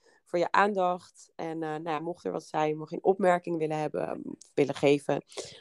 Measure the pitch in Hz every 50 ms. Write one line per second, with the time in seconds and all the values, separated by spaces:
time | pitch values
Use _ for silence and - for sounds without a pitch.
0 | _ _ _ _ _ _ - 175 170 - - 196 196 208 214 190 180 180 180 180
1 | - - _ - - - _ - - 165 160 165 160 156 151 151 165 175 156 147
2 | 160 165 175 - - 185 175 165 160 - - 156 156 156 156 156 156 - 170 175
3 | - 185 190 196 196 185 175 175 - 175 175 165 156 151 156 156 151 147 - -
4 | - - - - - - - - - - _ - 143 131 139 - - 139 143 143
5 | - - 143 139 - _ - - - - - -